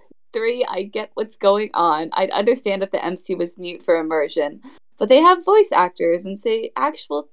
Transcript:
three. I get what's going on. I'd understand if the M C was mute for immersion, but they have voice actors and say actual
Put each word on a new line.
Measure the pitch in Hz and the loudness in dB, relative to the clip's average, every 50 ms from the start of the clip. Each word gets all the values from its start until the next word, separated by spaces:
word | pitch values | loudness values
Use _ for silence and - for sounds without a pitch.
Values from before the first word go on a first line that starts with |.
| _ _ - _ _ _ - | _ _ -20 _ _ _ -8
three. | 226 220 226 240 247 247 - | -4 -2 -2 -2 -2 -2 -4
I | - 185 190 | -2 -6 -6
get | 208 - 214 214 - - | -6 -6 -8 -8 -8 -6
what's | - 220 214 - | -8 -8 -8 -6
going | - - 196 202 208 214 - - | 0 2 4 4 4 0 -4 -2
on. | - 170 170 151 156 165 160 - | 0 2 2 2 0 -2 -4 -2
I'd | - 190 190 | -2 -2 -2
understand | - - 208 226 262 262 - 208 196 196 190 | 0 0 2 2 0 0 0 -4 -2 -2 -4
if | 190 | -4
the | - - - | -4 -4 -4
M | 170 180 | -4 -6
C | - - - 185 | -6 -6 -8 -4
was | 165 175 170 - - | -4 -4 -6 -8 -12
mute | 180 175 175 - - | -12 -12 -12 -8 0
for | - 170 | 0 0
immersion, | 165 160 156 160 156 143 143 - 160 147 147 - - - - - - _ _ _ - | 0 0 -2 -2 -2 -2 -2 -2 -2 -4 -4 -4 -12 -20 -20 -20 -20 _ _ _ -4
but | 220 208 | 2 6
they | 254 285 | 6 8
have | 320 349 370 349 330 | 8 6 4 4 2
voice | 370 403 440 415 - - | 4 4 4 4 4 4
actors | - 180 175 175 - 170 170 170 175 196 | 0 0 0 -2 -2 0 0 0 0 -2
and | 190 196 202 | -8 -10 -6
say | - 226 220 226 226 - - | -4 -2 -2 -2 -4 -6 -6
actual | - 269 294 311 - - - 294 294 294 - | -2 -2 -2 -4 -6 -10 -6 -6 -6 -6 -8